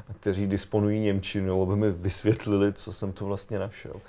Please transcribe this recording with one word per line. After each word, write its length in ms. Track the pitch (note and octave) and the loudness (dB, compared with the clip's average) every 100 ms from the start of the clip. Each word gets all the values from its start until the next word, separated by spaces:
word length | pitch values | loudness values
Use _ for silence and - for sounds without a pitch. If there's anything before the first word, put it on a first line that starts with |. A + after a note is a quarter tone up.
| - | -16
a 40 | |
kteří 320 | G#2 G#2 F#2 G2+ | -4 -2 0 0
disponují 540 | G2 - G#2+ G#2 G#2+ | 0 0 2 2 2
němčinou, 600 | G#2+ G2 - G#2 F#2+ F#2 | 2 0 -2 -2 0 2
aby 140 | F#2 G2+ | 2 2
mi 140 | G#2+ | 2
vysvětlili, 800 | F2 F#2 - G#2 A#2+ A2 G2+ G2+ | 0 -2 0 2 2 2 4 4
co 200 | G2 - | 2 -10
jsem 200 | G2+ G2 | -8 -8
to 140 | F#2 G2 | -6 -6
vlastně 320 | G2 - G#2 | -6 -6 -6
našel. 340 | G2 - - G2 | -6 -8 -14 -14